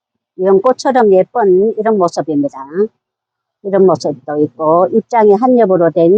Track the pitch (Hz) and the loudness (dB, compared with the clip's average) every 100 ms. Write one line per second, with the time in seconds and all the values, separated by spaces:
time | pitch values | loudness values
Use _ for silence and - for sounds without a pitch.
0 | _ _ _ - 190 196 254 254 285 254 | _ _ _ -6 0 2 0 -2 -2 0
1 | 214 185 180 240 202 180 220 220 214 214 | 2 2 0 -2 0 2 0 -2 -2 -2
2 | 170 - 151 143 143 135 135 165 214 _ | -2 -4 -4 -4 -4 -8 -10 -6 -6 _
3 | _ _ _ _ _ _ 202 190 185 151 | _ _ _ _ _ _ -4 2 2 2
4 | 170 123 - 151 151 - 156 170 180 220 | -4 -8 -8 -4 -4 -2 0 0 0 -2
5 | - 233 214 202 254 247 202 185 165 170 | -2 0 2 2 2 2 2 2 0 2
6 | 170 | 2